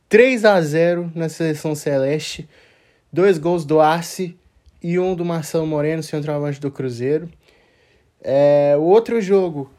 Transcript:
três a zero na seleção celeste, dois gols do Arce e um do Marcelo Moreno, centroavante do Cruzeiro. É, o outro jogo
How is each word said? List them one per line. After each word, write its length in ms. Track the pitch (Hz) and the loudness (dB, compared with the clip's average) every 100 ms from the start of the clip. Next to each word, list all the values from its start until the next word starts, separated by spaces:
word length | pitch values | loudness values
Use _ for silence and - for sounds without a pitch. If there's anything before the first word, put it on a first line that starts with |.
| _ | _
três 340 | 220 262 247 214 | 4 6 4 4
a 140 | 190 | 4
zero 500 | 151 160 170 175 175 | 2 2 2 0 -4
na 160 | 165 160 | -6 -6
seleção 460 | - 160 151 160 147 | -4 -4 -4 -6 -4
celeste, 760 | 151 135 135 156 - - - _ _ _ _ _ _ | -2 0 0 -2 -6 -12 -16 _ _ _ _ _ _
dois 240 | 165 196 160 | 0 2 2
gols 280 | 165 175 143 | 0 -2 2
do 140 | 156 | 4
Arce 560 | 156 170 165 - 175 - _ _ _ _ | 4 2 -4 -10 -10 -12 _ _ _ _
e 140 | 170 180 | -4 -2
um 160 | 185 | -2
do 100 | 175 | -2
Marcelo 420 | 170 165 151 165 156 | -4 -6 -4 -4 -2
Moreno, 360 | 151 151 160 | -2 -2 -4
centroavante 580 | 156 151 151 147 147 139 | -6 -8 -4 -4 -4 -6
do 120 | 139 | -8
Cruzeiro. 580 | 139 131 117 131 156 170 - _ _ _ _ _ _ _ _ | -6 -8 -6 -2 -2 -4 -16 _ _ _ _ _ _ _ _
É, 520 | - 139 143 147 143 147 | -2 2 4 4 2 2
o 40 | |
outro 400 | 165 220 226 233 | 4 4 2 -2
jogo 480 | 185 196 180 143 131 | 0 0 0 -6 -12